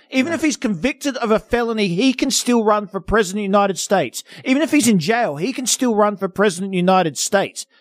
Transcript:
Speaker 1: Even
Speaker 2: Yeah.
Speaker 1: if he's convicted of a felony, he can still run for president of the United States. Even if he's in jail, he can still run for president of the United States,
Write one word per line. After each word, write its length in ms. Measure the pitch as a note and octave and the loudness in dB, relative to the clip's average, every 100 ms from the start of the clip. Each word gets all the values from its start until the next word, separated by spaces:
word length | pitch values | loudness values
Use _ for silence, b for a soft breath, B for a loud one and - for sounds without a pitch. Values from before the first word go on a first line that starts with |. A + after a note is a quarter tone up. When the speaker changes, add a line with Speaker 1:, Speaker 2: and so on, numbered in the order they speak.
| b | b
Speaker 1:
Even 200 | C4 D4 | -2 -2
Speaker 2:
Yeah. 40 | D#4+ | -2
Speaker 1:
if 60 | |
he's 160 | D#4 - | -2 -2
convicted 580 | A3 E3+ A#3 - C#4 - | -4 -2 -2 -4 -6 -4
of 140 | A3+ | 0
a 80 | G#3+ | 0
felony, 480 | - A#3+ A#3 A3 G3+ | 0 -2 -2 -2 -2
he 240 | E3+ C4 | 2 0
can 180 | B3+ C#4+ | 2 -2
still 360 | - B3 A#3+ G#3+ | 0 2 2 4
run 220 | G#3 G#3 | 2 -2
for 120 | G3 | -8
president 380 | - G#3+ F3 G3+ | 0 0 0 -4
of 20 | |
the 40 | |
United 360 | G3+ G3+ G3 F3+ | 0 2 2 -2
States. 420 | - G3 B2 - - B | 0 0 0 -6 -16 B
Even 180 | - C4+ | -2 0
if 100 | D#4 | 2
he's 180 | D4 A#3 | 2 4
in 100 | G3 | 2
jail, 380 | D3+ A#3 G3+ C#3+ | 2 0 -2 -2
he 160 | A#3 | -6
can 120 | C4+ B3 | -4 -4
still 300 | - B3 G#3 | -2 0 2
run 220 | G#3 G3+ | 2 0
for 100 | F#3+ | -6
president 400 | - G#3 E3+ G3 | 0 0 0 -4
of 40 | |
the 40 | F#3 | 0
United 400 | F3+ F#3 E3 - | 2 2 2 -2
States, 480 | - G3 B2+ - - _ | -2 -2 -2 -8 -16 _